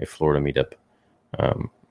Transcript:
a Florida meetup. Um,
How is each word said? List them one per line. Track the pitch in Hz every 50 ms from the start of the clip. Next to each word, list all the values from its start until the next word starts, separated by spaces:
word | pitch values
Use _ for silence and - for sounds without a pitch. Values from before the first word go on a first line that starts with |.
| -
a |
Florida | - - - 78 76 73 73 71
meetup. | 71 67 67 67 - - - _ _ _ _ _ _ _ _ _ _ - -
Um, | - - - - - - _ _ _ _